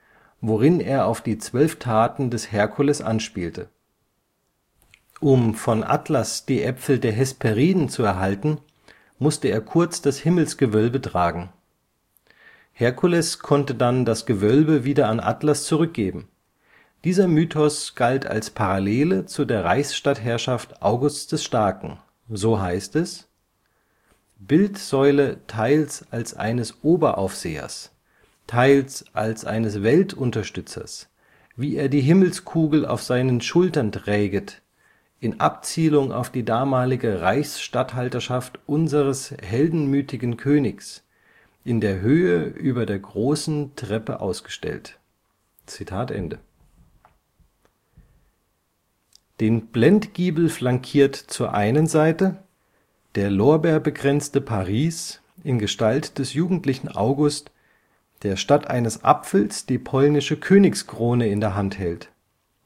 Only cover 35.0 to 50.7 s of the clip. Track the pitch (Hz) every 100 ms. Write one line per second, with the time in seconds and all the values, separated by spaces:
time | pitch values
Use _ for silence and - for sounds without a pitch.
35 | _ _ 117 - 156 - - - 160 147
36 | 131 113 117 131 117 117 139 131 127 127
37 | 117 92 87 123 147 - - 120 127 123
38 | 123 123 - 127 120 - - 147 156 147
39 | 139 135 - 127 90 113 160 160 139 139
40 | 135 117 120 117 139 147 120 - - -
41 | _ _ _ _ _ _ 131 117 104 92
42 | 107 160 175 175 - - 143 117 107 98
43 | - 98 127 147 - 151 139 - 98 110
44 | 110 120 98 87 - - - - - -
45 | _ _ _ _ _ _ - - 85 95
46 | 127 - 82 76 _ _ _ _ _ _
47 | _ _ _ _ _ _ _ _ _ -
48 | _ _ _ _ _ _ _ _ _ _
49 | _ _ _ - 110 113 - 117 131 208
50 | 214 - 180 160 165 - 123